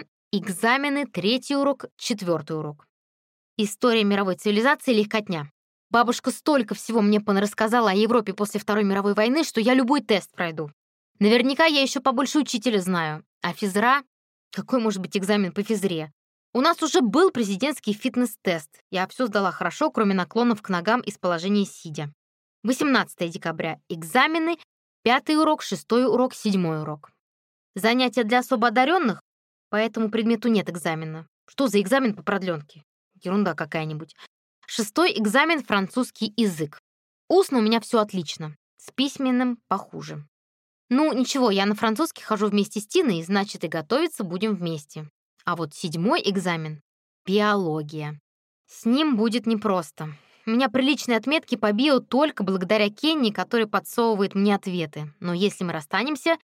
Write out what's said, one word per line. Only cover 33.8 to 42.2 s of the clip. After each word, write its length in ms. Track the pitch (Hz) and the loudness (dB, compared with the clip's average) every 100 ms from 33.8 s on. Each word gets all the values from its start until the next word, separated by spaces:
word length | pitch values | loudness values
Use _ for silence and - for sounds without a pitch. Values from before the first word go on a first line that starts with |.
| 156 156 160 - - _ _ _ - | -6 -8 -12 -20 -20 _ _ _ -12
Шестой 460 | - 214 - 359 - | -6 -4 0 0 2
экзамен — 440 | 214 233 311 330 | 0 2 2 0
французский 720 | 254 208 190 - 247 - 214 208 | 0 -2 -2 -4 -4 -6 -8 -2
язык. 440 | 214 156 151 - _ _ _ _ - | -2 0 -8 -10 _ _ _ _ 0
Устно 300 | 339 392 262 | 2 4 2
у 20 | |
меня 200 | 214 226 | 2 0
всё 180 | - 233 | 2 0
отлично. 580 | 214 185 160 - 156 147 _ _ | 0 -2 -6 -8 -12 -14 _ _
С 120 | - | -12
письменным — 680 | - 269 - 262 247 254 240 - | -4 -2 -2 0 0 0 -4 -4
похуже. 580 | 190 - 165 151 151 - _ _ _ _ _ - | -6 -6 -14 -12 -14 -16 _ _ _ _ _ -2
Ну, 240 | 247 311 | 2 2
ничего, 380 | 240 254 277 247 | 2 0 2 2
я 160 | 196 196 | 2 0
на 80 | |
французский 480 | 214 226 214 320 - | 0 0 0 -2 -4